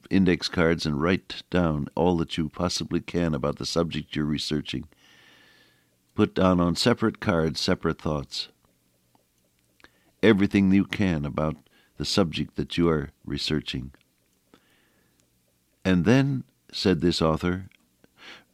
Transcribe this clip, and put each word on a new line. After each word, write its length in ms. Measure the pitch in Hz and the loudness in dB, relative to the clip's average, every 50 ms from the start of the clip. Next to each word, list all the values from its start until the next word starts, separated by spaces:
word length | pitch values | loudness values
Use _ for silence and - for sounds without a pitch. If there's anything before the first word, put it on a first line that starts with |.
| - - | -8 -2
index 380 | 82 95 95 87 87 76 - - | 2 2 4 4 2 2 -2 -4
cards 360 | - 92 85 82 85 78 - | -2 2 2 2 2 0 -2
and 160 | 80 73 69 | -4 -2 0
write 400 | 73 85 95 87 - _ - - - _ | 0 0 0 -2 -2 _ -16 -16 -12 _
down 400 | - 90 90 82 78 76 67 - - | 0 0 2 2 0 -2 -6 -6 -2
all 200 | - 80 90 90 82 | 0 2 2 2 0
that 200 | 82 - - - | -2 -4 -4 -4
you 120 | 80 73 | -6 -6
possibly 520 | - - 87 87 - - 85 76 82 85 | -4 -4 -4 -4 -4 -4 -6 -4 -4 -4
can 320 | - - - 87 85 82 76 | -4 -4 -4 -2 -2 0 -2
about 240 | 69 64 73 69 - | -2 -2 -4 -4 -4
the 80 | - | -8
subject 500 | - - 82 85 82 69 76 78 - - | -4 -2 -2 -2 -2 -4 -8 -8 -6 -6
you're 100 | 76 76 | -4 -2
researching. 600 | 76 76 71 - - 78 76 65 - - 67 - - _ _ _ _ _ _ _ _ - _ _ _ _ _ _ _ _ _ _ _ _ _ _ _ _ | -2 -2 -4 -4 -4 -4 -4 -4 -6 -10 -10 -10 -12 _ _ _ _ _ _ _ _ -20 _ _ _ _ _ _ _ _ _ _ _ _ _ _ _ _
Put 220 | - 107 98 - | 2 2 2 2
down 240 | - 92 92 92 90 | 2 4 4 4 4
on 160 | 87 87 85 | 2 2 0
separate 440 | - - 123 117 - - 110 - - | 0 2 0 2 2 0 -2 -2 -2
cards, 400 | - 107 90 82 80 80 71 - | -4 -2 0 0 0 0 -2 -4
separate 400 | - - 92 - - 82 78 - | -2 -2 -2 -2 -2 -4 -4 -4
thoughts. 500 | - 85 76 73 69 - - - - - _ _ _ _ _ _ _ _ _ _ _ _ _ _ _ _ _ _ _ _ _ _ _ _ _ _ _ _ _ _ _ _ _ _ | -4 -4 -4 -4 -6 -8 -10 -12 -12 -12 _ _ _ _ _ _ _ _ _ _ _ _ _ _ _ _ _ _ _ _ _ _ _ _ _ _ _ _ _ _ _ _ _ _
Everything 500 | - 104 113 92 101 101 - 101 98 95 | 4 4 6 6 4 2 4 2 4 6
you 140 | 95 98 95 | 4 4 2
can 400 | - - - 104 95 85 78 73 | 0 -2 -2 0 0 0 0 -2
about 300 | 73 69 - 76 78 78 - _ _ _ _ _ _ _ | -4 -4 -2 -4 -4 -4 -6 _ _ _ _ _ _ _
the 80 | _ 76 | _ -8
subject 500 | - - - 98 82 - - 76 - _ | -4 0 0 0 0 0 -6 -8 -8 _
that 220 | - 73 - - - | -8 -8 -6 -2 0
you 100 | 85 85 | 2 2
are 220 | 82 76 71 73 - _ _ | 2 0 -2 -6 -12 _ _
researching. 640 | - 73 69 - - 78 73 67 - - 69 64 67 67 _ _ _ _ _ _ _ _ _ _ _ _ _ _ _ _ _ _ _ _ _ _ _ _ _ _ _ _ _ _ _ _ _ _ _ _ _ _ | -8 -8 -6 -4 -2 -4 -4 -4 -4 -8 -8 -10 -10 -16 _ _ _ _ _ _ _ _ _ _ _ _ _ _ _ _ _ _ _ _ _ _ _ _ _ _ _ _ _ _ _ _ _ _ _ _ _ _
And 220 | 95 92 90 82 | 2 2 4 4
then, 380 | 90 120 135 135 139 139 127 127 - _ _ _ _ | 4 4 4 4 2 -2 -4 -6 -10 _ _ _ _
said 280 | - - - 104 92 78 | -12 -2 2 2 2 4
this 220 | 69 87 82 - | 2 0 2 2
author, 480 | 82 80 78 80 - 90 90 95 95 92 _ _ _ _ _ _ _ _ _ _ - - - - _ _ | 2 0 0 0 0 -2 -2 -2 -6 -12 _ _ _ _ _ _ _ _ _ _ -20 -20 -20 -20 _ _